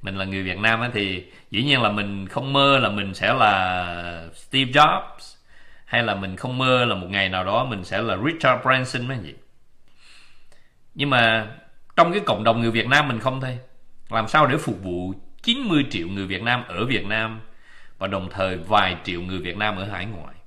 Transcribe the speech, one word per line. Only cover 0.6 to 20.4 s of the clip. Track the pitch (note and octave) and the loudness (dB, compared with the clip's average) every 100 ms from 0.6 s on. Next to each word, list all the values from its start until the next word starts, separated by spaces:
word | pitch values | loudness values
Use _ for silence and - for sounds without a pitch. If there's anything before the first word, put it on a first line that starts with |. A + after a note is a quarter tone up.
| A2 A2+ | 0 2
á, | A#2+ | 0
thì | A2 G2 F#2 - - - | -2 -2 -4 -10 -20 -8
dĩ | G2+ | -2
nhiên | C#3 C3+ | 2 4
là | A2 | 2
mình | G#2 G2+ G2 F#2+ | 0 -4 -6 -6
không | - C3+ | -6 -2
mơ | C#3 C#3 C#3 | 2 6 4
là | A2+ | 4
mình | G2+ G2+ | 0 -4
sẽ | F#2 G2 | -2 0
là | C3 A2 G2 F#2 F#2 F2 F2 E2+ E2+ E2 | 4 4 4 2 -2 -4 -6 -8 -10 -12
Steve | - - C3+ C3 | -16 -4 -2 2
Jobs, | C3 D3+ F#3 - - - - _ - - - - | 8 8 6 -2 -14 -18 -20 _ -20 -20 -20 -2
hay | A2+ | 0
là | A#2 G2 | 0 -2
mình | F#2+ F#2 | -4 -6
không | B2+ B2+ | -6 0
mơ | C3 B2+ A#2+ | 2 4 4
là | G2 | 0
một | F2+ | -2
ngày | G2 F#2+ | 0 0
nào | F#2 | 0
đó | F#2 A2 C3 | 0 0 0
mình | G#2+ | -4
sẽ | F2 F#2+ | -4 -4
là | A2+ F#2 B2 | -2 0 -2
Richard | E3 C3+ B2 | 2 2 2
Branson | B2+ C3 B2+ C3 B2 | 2 2 0 -4 -6
mấy | C3 | -6
anh | |
chị. | E2 C#2+ - - - - - - - - - - - - - _ - - | -8 -16 -20 -20 -20 -20 -20 -20 -20 -20 -20 -20 -18 -20 -20 _ -20 -4
Nhưng | C#3+ | 2
mà | C3 A#2 A2+ G#2+ - - - - - | 6 6 4 0 -10 -18 -20 -6 4
trong | E3+ | 4
cái | F#3+ - | 4 0
cộng | G#2 | 2
đồng | A2 A#2 | 4 4
người | A#2 | 4
Việt | A2+ A#2+ | 2 4
Nam | C#3+ D3 | 4 4
mình | A#2 | 0
không | C3 C3 | -2 -2
thôi. | C3 B2 - - - - - | -6 -8 -12 -20 -18 -16 -4
Làm | A2 A2 | -2 2
sao | D3+ C#3+ | 4 4
để | D3 | 4
phục | - F#2 | 0 -4
vụ | F#2+ F2 F#2 F#2+ - - | -4 -4 -4 -8 -12 -8
chín | - A#3+ B3 | -2 0 2
mươi | D#3 C3 | 2 2
triệu | G2+ - | -2 -4
người | G2 F#2+ | -6 -4
Việt | F#2 | -4
Nam | A2+ B2 A#2+ | -2 -2 -2
ở | F2+ A#2+ | -4 -2
Việt | A#2 F#2+ | -2 -2
Nam | A2 A2 A2 - - - - - - | -2 -4 -6 -14 -18 -18 -18 -16 -8
và | G2 | -4
đồng | G2 F#2 | -4 -6
thời | F2+ F#2+ F2+ | -4 -2 -2
vài | E2 G#2 F#2+ F2 | 2 4 4 0
triệu | - F2 | -6 -6
người | F2+ F#2 | -4 -6
Việt | F2 F2 | -6 -2
Nam | G#2+ G2 | -2 -2
ở | G2 | -6
hải | F#2+ G2 | -6 -8
ngoại? | F#2+ D2+ - | -10 -12 -16